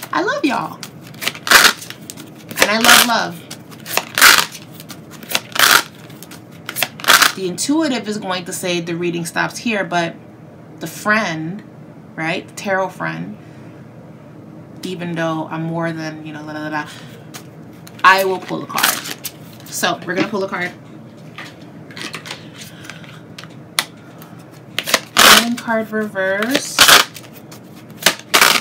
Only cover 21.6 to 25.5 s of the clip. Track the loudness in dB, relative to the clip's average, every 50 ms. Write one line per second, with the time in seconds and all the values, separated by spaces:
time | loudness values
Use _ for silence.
21.6 | -18 -18 -18 -18 -16 -14 -12 -10 -10 -8 -10 -10 -10 -10 -12 -12 -12 -16 -14 -14
22.6 | -16 -16 -16 -16 -14 -14 -14 -14 -14 -16 -16 -18 -18 -16 -16 -16 -16 -16 -16 -18
23.6 | -16 -6 -4 -4 -4 -4 -8 -20 -20 -20 -18 -18 -18 -18 -18 -18 -18 -18 -20 -20
24.6 | -18 -10 -8 -8 -4 0 0 0 0 2 4 6 10 10 10 10 8 4